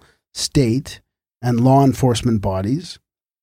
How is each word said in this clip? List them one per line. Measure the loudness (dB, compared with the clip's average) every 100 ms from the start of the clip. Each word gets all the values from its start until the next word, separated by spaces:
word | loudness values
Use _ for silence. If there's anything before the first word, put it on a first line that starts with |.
| _ _ _
state, | -10 -4 0 2 0 -4 -16 _ _ _ _
and | -4 0
law | 4 4 4
enforcement | 2 0 0 0 -2
bodies, | -2 -4 -4 -6 -8 -20 _ _ _ _